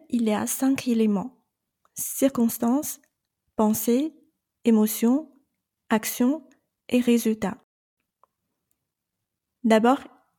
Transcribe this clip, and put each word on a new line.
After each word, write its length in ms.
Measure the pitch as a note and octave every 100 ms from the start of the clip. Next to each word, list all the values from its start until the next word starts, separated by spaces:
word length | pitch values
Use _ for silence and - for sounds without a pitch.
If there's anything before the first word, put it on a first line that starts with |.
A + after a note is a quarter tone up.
| -
il 160 | A#3+
y 80 | A3
a 160 | G#3 A#3
cinq 400 | - C4 C4+ B3+
éléments. 560 | A3+ A3 G3+ B3 - _ _ _ _ _
Circonstance, 1080 | - - - C4+ B3+ A#3 - A#3 C4 D#4 - _ _ _ _ _
pensée, 640 | - G#3+ A3 - A#3+ D#4 - _ _ _ _
émotion, 640 | A#3 A3 G#3+ - A3+ C4+ D#4 _ _ _ _ _ -
action 540 | A3 A3 - B3 D4+ - _ _ _ -
et 100 | B3
résultat. 640 | A#3+ A#3+ A3 A3 F#3 - _ _ _ _ _ _ _ _ _ _ _ _ _ _ _ _ _ _ _ _
D'abord, 380 | A3+ A3 A#3 C#4 - _ _